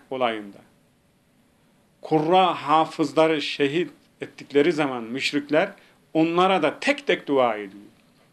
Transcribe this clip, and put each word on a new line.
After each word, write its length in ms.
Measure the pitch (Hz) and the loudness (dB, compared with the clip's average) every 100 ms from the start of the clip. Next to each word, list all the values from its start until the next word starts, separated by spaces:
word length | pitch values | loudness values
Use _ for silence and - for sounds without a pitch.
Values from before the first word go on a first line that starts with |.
| - | -10
olayında 480 | 131 120 110 101 - - _ _ _ _ _ _ _ _ _ _ _ _ _ | -4 -2 -4 -10 -20 -20 _ _ _ _ _ _ _ _ _ _ _ _ _
Kurra 540 | - 156 156 185 180 | -2 0 2 4 4
hafızları 880 | 143 135 156 160 - 151 156 160 151 | 0 2 2 2 0 -2 2 2 2
şehit 480 | - - 139 160 156 - _ - | -4 -2 0 0 -4 -8 _ -18
ettikleri 520 | - - - 139 156 | -16 -16 -2 2 2
zaman 300 | 151 139 123 | 2 -2 -4
müşrikler 720 | 113 131 - 147 143 151 196 - _ _ _ | -8 -6 -4 -4 0 0 0 -6 _ _ _
onlara 480 | 160 165 170 190 190 | 0 0 2 2 2
da 180 | 147 - | 0 -2
tek 260 | 277 285 - | -2 -2 -2
tek 220 | 175 - | -4 0
dua 280 | 139 123 107 | 0 2 0
ediyor. 280 | 101 101 104 _ _ _ _ | -10 -16 -20 _ _ _ _